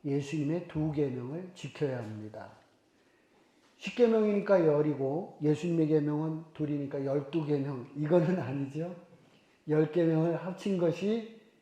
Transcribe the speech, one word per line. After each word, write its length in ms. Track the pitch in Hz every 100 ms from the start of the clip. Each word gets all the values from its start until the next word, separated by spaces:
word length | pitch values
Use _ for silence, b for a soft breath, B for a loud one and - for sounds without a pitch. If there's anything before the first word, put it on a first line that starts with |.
예수님의 640 | 147 143 139 160 143 170 175
두 240 | 156 156
계명을 580 | 147 139 123 123 160 185
지켜야 440 | - 139 - 147 127
합니다. 500 | 110 107 107 110 - - _ _ _ b b b b b b b _ _
십 180 | - -
계명이니까 680 | 233 220 214 202 190 190 160
열이고 720 | 147 151 131 135 151 - -
예수님의 460 | 151 151 175 165 156
계명은 560 | 156 147 147 160 160 160
둘이니까 500 | - 151 147 139 143
열두 400 | 135 139 139 165
계명, 440 | 147 147 139 131 117 143
이거는 440 | 151 175 160 180
아니죠. 540 | 123 139 135 151 175 185 - - b b b b -
열 220 | 151 156
계명을 540 | 180 165 160 165 156
합친 340 | 170 185 208 190
것이 600 | 170 - 196 226 220 - - _